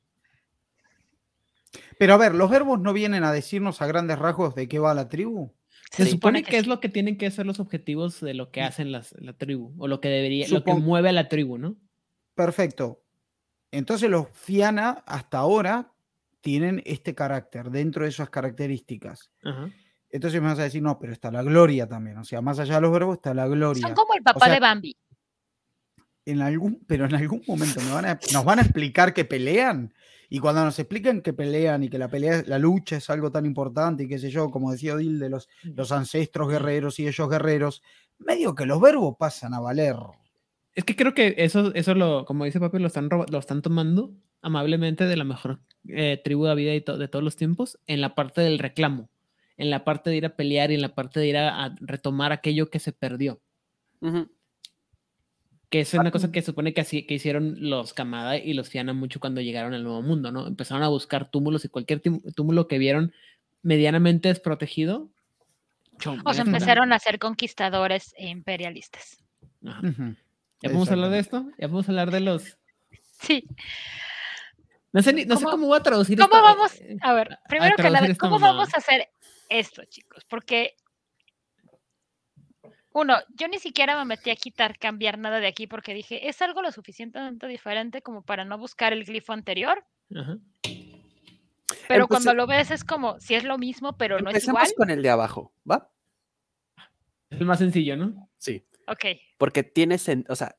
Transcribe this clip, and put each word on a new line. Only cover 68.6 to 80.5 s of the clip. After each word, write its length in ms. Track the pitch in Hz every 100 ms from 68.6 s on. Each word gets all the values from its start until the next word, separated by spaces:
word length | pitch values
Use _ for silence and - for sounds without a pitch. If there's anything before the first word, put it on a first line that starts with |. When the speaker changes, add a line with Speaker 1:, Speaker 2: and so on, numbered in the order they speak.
| 175 156 - - - - _ _ - _ -
Speaker 2:
Ajá. 140 | - 185
Speaker 1:
Ujú. 260 | 120 120 110 _ _ _ _
Speaker 2:
¿Ya 80 | 131
podemos 200 | 165 185
hablar 180 | 185 185
de 80 | 208
Speaker 1:
Exactamente. 320 | 196 247 269
Speaker 2:
esto? 100 | -
¿Ya 60 | 151
podemos 200 | 180 196
hablar 220 | 185 175
de 80 | 190
los 380 | 190 165 - - _ _ _ -
Speaker 3:
Sí. 480 | _ _ - 285 - - - - - - - - - - - _ _ _ _
Speaker 2:
No 100 | 190
sé 100 | 262
ni, 120 | 294
no 100 | 202 240
sé 60 |
Speaker 3:
¿Cómo, 120 | 311 320
Speaker 2:
cómo 100 | 285
voy 120 | 294
a 20 |
traducir 340 | 285 214 190 208
Speaker 3:
cómo 160 | 392 440
Speaker 2:
esta, 40 |
Speaker 3:
vamos? 400 | 415 403 415 -
Speaker 2:
eh, 160 | - -
Speaker 3:
A 100 | 254
ver, 180 | 233 220
Speaker 2:
a 160 | - -
Speaker 3:
primero 260 | 311 349 415
que 60 |
nada, 80 | -
Speaker 2:
traducir 160 | - 370
esta 80 | -
Speaker 3:
¿cómo 140 | 359 381
Speaker 2:
mamada. 140 | 392
Speaker 3:
vamos 220 | 381 403
a 20 | 320
hacer 320 | 285 262 - _ - - -
esto, 340 | 226 208 - -
chicos? 380 | - _ - -
Porque, 460 | 226 -